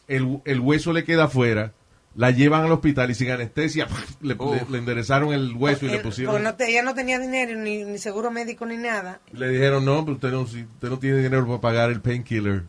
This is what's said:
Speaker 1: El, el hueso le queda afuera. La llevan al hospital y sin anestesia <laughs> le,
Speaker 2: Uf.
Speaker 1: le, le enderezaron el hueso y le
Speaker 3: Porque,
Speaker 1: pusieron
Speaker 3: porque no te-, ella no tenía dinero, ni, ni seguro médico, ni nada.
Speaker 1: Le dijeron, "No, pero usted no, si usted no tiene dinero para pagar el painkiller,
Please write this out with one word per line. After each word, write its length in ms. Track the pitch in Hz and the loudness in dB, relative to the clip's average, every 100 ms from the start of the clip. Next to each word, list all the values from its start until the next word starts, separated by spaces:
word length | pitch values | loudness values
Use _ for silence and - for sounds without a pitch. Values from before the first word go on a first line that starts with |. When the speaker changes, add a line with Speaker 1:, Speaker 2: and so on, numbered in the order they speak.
| - | -4
Speaker 1:
El, 360 | 131 131 135 | -2 0 -2
el 160 | - 131 | -2 0
hueso 320 | 123 156 160 | 2 2 2
le 100 | 165 | 0
queda 200 | 156 165 | 2 4
afuera. 480 | 151 131 120 107 110 - _ _ _ | 4 4 4 2 -2 -8 _ _ _
La 160 | - 123 | 2 4
llevan 340 | 127 143 156 | 6 6 6
al 80 | 160 | 4
hospital 380 | 160 156 139 123 | 4 4 2 2
y 40 | |
sin 160 | 117 127 | 0 -2
anestesia 560 | 127 117 - 156 156 135 113 | -2 -4 -2 -2 -2 -4 -6
<laughs> 160 | 104 - | -10 -8
le, 140 | 143 | -6
Speaker 2:
Uf. 200 | 107 135 | -4 -2
Speaker 1:
le, 160 | 139 123 | -2 -2
le 60 | 127 | -4
enderezaron 540 | 120 120 113 135 151 | -4 -4 0 2 2
el 220 | 143 131 | 0 -2
hueso 320 | 117 143 139 135 | 0 0 0 -2
y 20 | |
le 60 | |
Speaker 3:
Porque, 140 | 107 110 | -4 -4
Speaker 1:
pusieron 260 | 101 131 | -4 -2
Speaker 3:
porque 100 | 208 | 0
no 100 | 214 220 | -2 -2
te-, 120 | 240 | 0
ella 120 | 233 | 0
no 120 | 247 | 0
tenía 240 | 247 254 254 | -2 -2 -2
dinero, 380 | 262 262 247 220 | -2 -2 -2 -4
ni, 260 | 214 214 | -6 -6
ni 120 | 202 202 | -6 -8
seguro 340 | 214 202 233 | -8 -6 -4
médico, 360 | 233 233 233 233 | -6 -8 -8 -10
ni 100 | 233 | -6
nada. 440 | 233 214 180 185 _ | -6 -6 -6 -14 _
Speaker 1:
Le 160 | 117 127 | -8 -2
dijeron, 360 | 127 139 139 | 2 2 2
"No, 200 | 135 143 | 2 0
pero 120 | 156 139 | 0 -4
usted 140 | 135 | -2
no, 160 | 127 120 | -2 -4
si 160 | 117 | -8
usted 260 | 113 - 120 | -14 -10 -8
no 80 | 131 | -4
tiene 200 | 135 135 | 0 2
dinero 240 | 131 131 120 | 2 2 0
para 140 | 120 | 0
pagar 300 | 117 117 117 | 0 2 2
el 100 | 117 | 0
painkiller, 600 | 120 120 120 113 104 98 | -2 -2 -2 -2 0 0